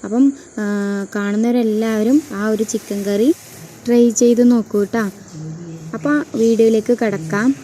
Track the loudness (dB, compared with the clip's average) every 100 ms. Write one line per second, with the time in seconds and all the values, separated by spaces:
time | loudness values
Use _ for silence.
0 | -4 2 2 2 -14 -8 -4 -4 -4 -4
1 | -6 -6 -4 -2 0 0 0 0 -2 0
2 | 2 0 0 -6 -2 -2 -2 -4 -6 -6
3 | -2 2 2 0 -6 -20 -20 -14 0 4
4 | 4 4 2 4 4 4 0 -2 -2 -2
5 | -4 -8 -18 -16 -14 -14 -14 -16 -14 -8
6 | -2 -2 -2 0 2 4 4 4 0 0
7 | 0 -4 -4 -2 0 -2